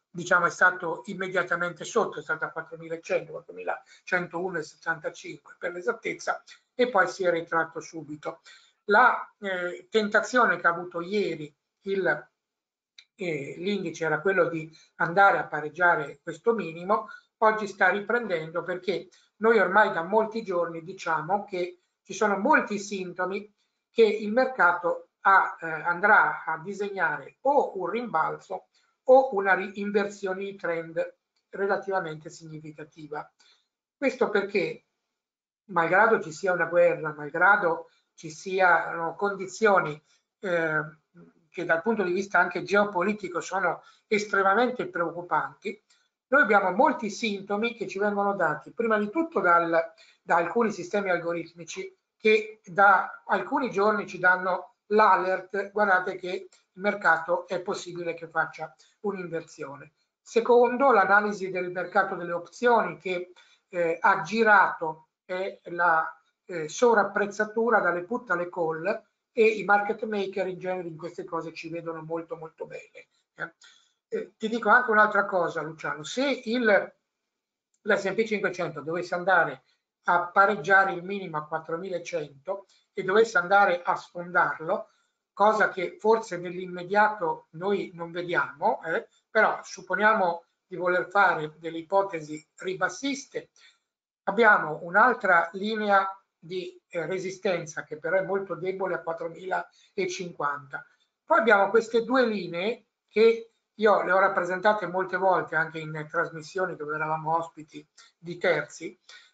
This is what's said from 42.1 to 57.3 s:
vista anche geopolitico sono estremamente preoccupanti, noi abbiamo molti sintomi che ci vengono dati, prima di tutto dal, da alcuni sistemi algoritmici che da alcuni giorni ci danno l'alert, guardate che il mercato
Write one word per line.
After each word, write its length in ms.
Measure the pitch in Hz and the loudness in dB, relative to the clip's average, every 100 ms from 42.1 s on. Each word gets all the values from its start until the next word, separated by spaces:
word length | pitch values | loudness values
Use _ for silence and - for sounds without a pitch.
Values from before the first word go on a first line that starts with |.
vista 260 | 180 190 175 | -2 0 2
anche 260 | 185 180 | 2 0
geopolitico 760 | 151 202 202 180 190 208 175 170 | 0 2 2 0 -2 -2 -6 -8
sono 420 | - 185 180 - - _ - | -4 -2 -2 -4 -10 _ -4
estremamente 800 | 208 202 196 196 208 247 - 170 | -4 0 2 2 4 2 -2 -6
preoccupanti, 920 | 170 165 170 175 156 - - - - _ _ _ _ - | -4 -6 -6 -4 -4 -4 -10 -12 -12 _ _ _ _ 0
noi 160 | 277 | 2
abbiamo 300 | 220 202 190 | 4 4 2
molti 380 | 185 277 - 208 | 2 2 2 -6
sintomi 680 | - 226 196 175 202 233 226 | -4 -6 -6 -6 -4 -4 -6
che 100 | 180 | -8
ci 140 | 196 | -2
vengono 340 | 208 202 202 | -2 0 -2
dati, 380 | 196 160 151 151 | 0 0 -2 -8
prima 260 | - 220 214 | -4 0 0
di 100 | 208 | 0
tutto 320 | 330 330 214 | -2 -2 0
dal, 520 | 185 170 165 165 165 - _ _ | 4 4 4 0 0 -8 _ _
da 160 | 180 170 | 0 2
alcuni 360 | 170 233 220 | 2 0 0
sistemi 380 | 180 156 202 190 | -2 -4 -4 -2
algoritmici 880 | 175 170 170 160 170 160 190 190 _ _ _ | -2 -2 -6 -8 -16 -16 -12 -14 _ _ _
che 440 | 214 214 - - | 2 2 0 -14
da 580 | - 170 202 185 - - - | -6 4 6 6 2 -8 -4
alcuni 440 | 196 180 285 233 | -4 -2 -2 -2
giorni 380 | 180 208 208 180 | 0 2 0 -4
ci 100 | 175 | 0
danno 600 | 180 180 185 180 - _ - | 2 2 0 -4 -6 _ 0
l'alert, 840 | 208 214 185 185 185 - 196 202 | 4 6 6 2 -4 -4 -6 -4
guardate 460 | 208 202 185 190 180 | 0 2 2 0 -6
che 320 | 180 190 - _ _ | -6 -8 -10 _ _
il 80 | 185 | -6
mercato 640 | 202 202 180 160 - | -4 0 2 2 2